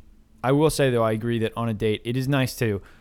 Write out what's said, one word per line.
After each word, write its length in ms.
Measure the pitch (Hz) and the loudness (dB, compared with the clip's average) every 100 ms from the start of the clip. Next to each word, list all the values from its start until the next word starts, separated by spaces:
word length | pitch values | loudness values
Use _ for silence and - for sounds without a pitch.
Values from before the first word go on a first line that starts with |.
| - - _ - | -20 -20 _ -6
I 80 | 120 | 0
will 160 | 143 156 | 4 4
say 200 | 147 139 | 2 2
though, 120 | 120 | 2
I 80 | 113 | 2
agree 260 | 110 117 117 | 0 -2 -2
that 140 | 110 - | -2 -2
on 120 | 117 | -4
a 60 | |
date, 280 | 107 110 107 | -2 0 -2
it 120 | 117 123 | -2 -4
is 100 | 131 | 0
nice 260 | 143 127 - | 0 0 -2
to, 260 | 117 98 - - | -2 -2 -8 -20